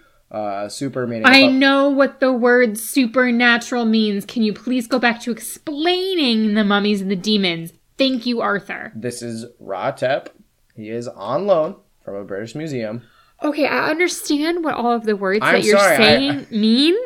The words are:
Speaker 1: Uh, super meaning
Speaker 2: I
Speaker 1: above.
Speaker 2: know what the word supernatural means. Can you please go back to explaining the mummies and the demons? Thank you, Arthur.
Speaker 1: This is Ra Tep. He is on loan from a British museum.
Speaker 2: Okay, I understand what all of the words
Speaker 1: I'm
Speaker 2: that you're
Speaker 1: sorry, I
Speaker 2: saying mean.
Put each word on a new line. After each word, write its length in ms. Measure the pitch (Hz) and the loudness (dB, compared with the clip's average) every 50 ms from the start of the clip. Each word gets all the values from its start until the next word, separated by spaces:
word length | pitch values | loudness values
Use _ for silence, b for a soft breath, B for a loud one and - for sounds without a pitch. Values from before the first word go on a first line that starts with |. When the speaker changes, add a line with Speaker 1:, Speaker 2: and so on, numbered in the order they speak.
| b b b b b b | b b b b b b
Speaker 1:
Uh, 380 | - 107 107 104 98 101 104 101 | -8 -6 -6 -4 -4 -6 -6 -8
super 360 | - - 139 135 - 135 123 | -8 -6 -6 -6 -4 -4 -4
meaning 220 | 117 117 113 110 247 | -4 -4 2 4 6
Speaker 2:
I 100 | 262 269 | 6 6
Speaker 1:
above. 120 | 269 262 262 | 6 6 4
Speaker 2:
know 360 | 262 277 277 277 277 277 285 | 4 4 4 4 4 2 2
what 280 | 277 269 277 262 269 - | 4 2 2 2 2 0
the 140 | 277 254 262 | 0 0 2
word 460 | 233 233 247 247 247 247 226 208 220 | 2 2 4 4 4 4 2 0 -6
supernatural 1080 | - - - 277 254 226 226 262 254 247 240 233 247 240 240 240 240 - 262 240 233 | -8 -4 0 0 0 0 2 0 2 2 2 2 4 4 2 2 0 -4 -4 -2 0
means. 400 | 226 220 226 214 214 202 202 196 | 2 2 2 2 0 -2 -4 -6
Can 160 | - - 247 | -6 -4 -2
you 100 | 220 214 196 | -2 -2 -2
please 340 | - - 247 254 254 226 - | -4 -6 -4 -4 -4 -2 -2
go 100 | 269 247 | -2 0
back 240 | 254 240 226 233 | 0 0 -2 -2
to 100 | - 247 | -4 -8
explaining 1200 | 226 220 - - - - - - 294 285 311 349 359 370 370 381 381 339 294 247 226 220 220 220 208 | -8 -6 -8 -14 -14 -12 -10 -10 -6 -2 0 0 0 0 -2 -2 -2 0 0 2 2 2 2 2 2
the 80 | 220 214 | 2 2
mummies 360 | 196 202 202 196 208 208 196 | 2 2 2 2 0 0 -2
and 100 | 190 190 | -2 -4
the 40 | 202 | -4
demons? 580 | 180 185 214 214 208 196 180 165 165 165 165 - _ _ _ _ - | -4 0 0 0 2 2 0 -2 -4 -8 -12 -16 _ _ _ _ 0
Thank 260 | 269 269 262 240 226 | 0 0 0 -2 -2
you, 160 | 247 240 233 | -4 -4 -2
Arthur. 500 | 220 208 202 196 196 - 180 - - - - | -2 -2 -2 -4 -4 -8 -12 -12 -12 -14 -14
Speaker 1:
This 260 | 110 104 123 120 - | -10 -8 -8 -8 -8
is 240 | 117 120 113 113 113 - - _ | -10 -10 -10 -10 -12 -14 -18 _
Ra 320 | 107 101 95 92 101 135 | -12 -10 -8 -4 -4 -4
Tep. 420 | - - - 127 143 160 - - - _ - _ _ _ _ _ _ | -4 -2 -2 -2 -2 -2 -4 -8 -20 _ -20 _ _ _ _ _ _
He 140 | - 107 107 | -16 -12 -10
is 180 | 113 117 120 123 | -8 -8 -8 -10
on 380 | - - 98 107 127 156 190 | -12 -10 -8 -4 -4 -2 2
loan 300 | 202 190 160 156 160 - - _ _ _ _ - | 2 2 2 2 0 -4 -10 _ _ _ _ -16
from 120 | - 98 | -12 -10
a 80 | 101 101 | -10 -10
British 320 | - 98 98 110 113 - | -8 -8 -8 -8 -8 -10
museum. 480 | 147 156 160 139 123 110 107 110 123 b b b b b b b b - | -10 -8 -6 -6 -6 -6 -6 -8 -10 b b b b b b b b -4
Speaker 2:
Okay, 240 | 302 294 294 285 - | -4 0 0 0 0
I 240 | - 247 - 294 | 0 0 0 -2
understand 720 | 311 320 359 339 - - - - 311 285 302 320 339 359 320 | 0 0 0 -2 -2 -4 -4 -2 -2 0 0 0 -2 -2 -2
what 100 | 302 - | -4 -4
all 180 | - 233 240 240 | -2 0 0 0
of 100 | 233 214 | 0 0
the 100 | 214 208 | -2 -2
words 260 | 190 202 190 190 214 214 | -2 0 -2 0 0 2
Speaker 1:
I'm 100 | 147 180 190 | 4 2 4
Speaker 2:
that 20 | - | 4
you're 140 | 214 208 202 | 4 4 4
Speaker 1:
sorry, 160 | 202 185 160 | 6 4 4
I 40 | - | 6
Speaker 2:
saying 500 | 220 - 226 - 277 277 294 285 - - | 6 6 6 4 4 0 -2 -4 -6 -6
mean. 460 | 233 208 214 220 226 247 285 320 359 453 508 | -4 0 2 4 4 4 4 2 2 0 -2